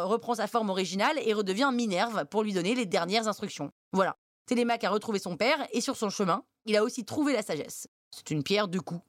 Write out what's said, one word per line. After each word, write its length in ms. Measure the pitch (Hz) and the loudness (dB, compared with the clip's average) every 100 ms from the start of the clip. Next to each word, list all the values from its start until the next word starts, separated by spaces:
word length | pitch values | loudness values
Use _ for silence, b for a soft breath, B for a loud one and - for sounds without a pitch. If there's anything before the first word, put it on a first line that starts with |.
| 180 | 2
reprend 280 | 226 - 226 | 0 0 -2
sa 100 | 208 | 0
forme 240 | 240 208 | 0 0
originale 480 | 185 185 190 240 311 220 | 0 0 2 2 2 0
et 80 | |
redevient 380 | 214 196 190 277 | 0 0 2 2
Minerve 520 | 240 233 180 233 202 143 | 2 0 0 0 -2 -2
pour 180 | 208 | -2
lui 100 | 214 | 0
donner 220 | 190 175 247 | 0 0 0
les 100 | 202 | 0
dernières 420 | 175 170 220 220 | 0 2 0 0
instructions. 440 | - 202 - 143 - _ | -2 -6 -8 -10 -10 _
Voilà, 260 | 185 180 - _ _ - | 2 2 0 _ _ -2
Télémaque 380 | 240 240 233 | 2 2 2
a 80 | 202 | 0
retrouvé 260 | 208 226 196 | 0 0 -4
son 160 | 185 165 | -4 0
père 300 | 233 311 240 | 2 2 0
et 100 | 240 | -2
sur 140 | 247 - | -2 -2
son 140 | 208 | -2
chemin, 340 | - 185 190 - _ 226 | 0 0 0 -2 _ 0
il 100 | 208 | 2
a 80 | |
aussi 220 | 233 - - | 2 -2 -6
trouvé 260 | - 294 | 0 2
la 120 | 233 | 2
sagesse. 440 | 214 156 - - - _ _ | 0 -4 -6 -10 -16 _ _
C'est 160 | - - | -18 -4
une 140 | 156 | -2
pierre 240 | 135 202 208 | 2 2 2
deux 140 | 180 | -2
coups, 180 | - 175 | -4 -8